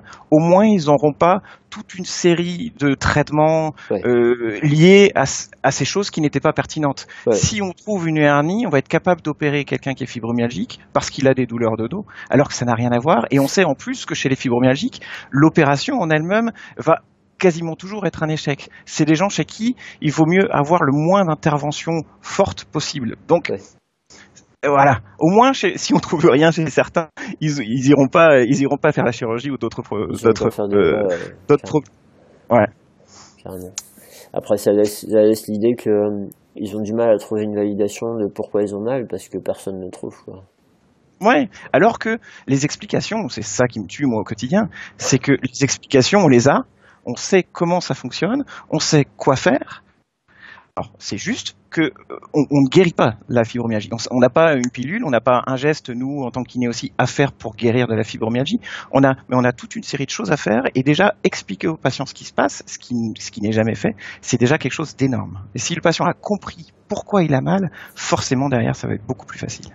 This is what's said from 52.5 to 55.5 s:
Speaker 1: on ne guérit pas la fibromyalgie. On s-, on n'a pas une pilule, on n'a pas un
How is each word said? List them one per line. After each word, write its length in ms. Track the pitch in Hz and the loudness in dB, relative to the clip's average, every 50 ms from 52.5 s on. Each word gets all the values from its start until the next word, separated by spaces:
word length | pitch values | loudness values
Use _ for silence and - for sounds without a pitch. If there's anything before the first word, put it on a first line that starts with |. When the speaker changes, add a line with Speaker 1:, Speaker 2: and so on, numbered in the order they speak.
Speaker 1:
on 100 | 139 143 139 | 4 2 2
ne 60 | 131 | 4
guérit 220 | - 185 190 170 - | 6 4 4 4 2
pas 240 | - 185 135 113 - - - | 0 0 0 0 -4 -8 -2
la 160 | 120 120 117 | 0 0 0
fibromyalgie. 460 | 110 - 123 117 117 113 107 101 104 - | 0 -2 -4 -4 -2 -2 -4 -4 -6 -10
On 40 | |
s-, 120 | 117 - - | -10 -8 -4
on 100 | - 127 | 0 4
n'a 100 | 123 127 | 4 4
pas 240 | 123 165 165 165 151 | 4 4 4 4 4
une 160 | 131 123 123 - | 0 -2 -4 -6
pilule, 320 | - 123 135 180 226 247 | -8 -8 -6 -6 -4 -4
on 60 | 156 | 0
n'a 100 | 127 113 | -2 0
pas 220 | - - 123 120 - | 2 4 2 2 2
un 100 | - | -2